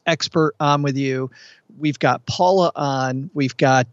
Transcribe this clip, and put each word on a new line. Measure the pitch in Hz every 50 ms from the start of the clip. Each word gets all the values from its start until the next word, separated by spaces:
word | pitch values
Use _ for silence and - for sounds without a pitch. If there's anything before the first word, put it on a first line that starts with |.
| -
expert | 170 160 - - - - 165 156 147 - -
on | 151 143 147 143
with | 143 139 131
you. | 139 139 135 131 131 131 131 _ - - - - _ _ _ - -
We've | 151 151 - -
got | - 131 123 - -
Paula | - - - 180 175 196 190 175 - -
on. | - 147 139 135 131 131 131 131 135 143 190 -
We've | 147 139 127 -
got, | - 151 131 131 131 123 -